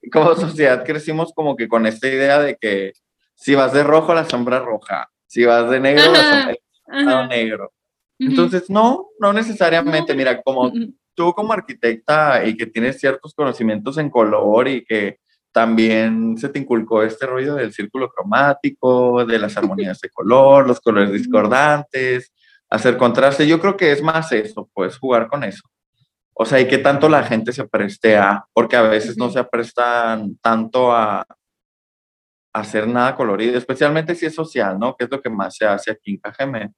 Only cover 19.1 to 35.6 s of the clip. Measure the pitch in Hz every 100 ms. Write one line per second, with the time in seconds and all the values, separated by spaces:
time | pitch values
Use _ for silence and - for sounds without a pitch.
19.1 | 123 120 113 104 104 101 98 98 92 -
20.1 | - 98 127 135 139 131 120 - 107 101
21.1 | 101 - 107 107 123 147 147 147 135 127
22.1 | 127 127 _ _ _ _ 110 123 113 123
23.1 | 117 135 139 151 165 190 196 175 143 151
24.1 | 160 160 113 107 - 101 - 92 - 131
25.1 | 120 113 143 113 95 _ _ _ _ _
26.1 | _ _ - 113 135 127 135 139 139 156
27.1 | 151 117 117 110 123 - 104 101 98 113
28.1 | 104 98 104 - - 113 123 113 110 113
29.1 | 113 120 123 120 117 117 - 120 120 117
30.1 | 110 104 - 117 113 110 127 123 117 110
31.1 | 101 92 _ _ _ _ _ _ _ _
32.1 | _ _ _ _ 110 104 113 107 123 123
33.1 | 131 120 98 113 123 - 131 147 156 160
34.1 | 170 160 156 160 135 101 95 117 135 120
35.1 | 135 127 107 95 -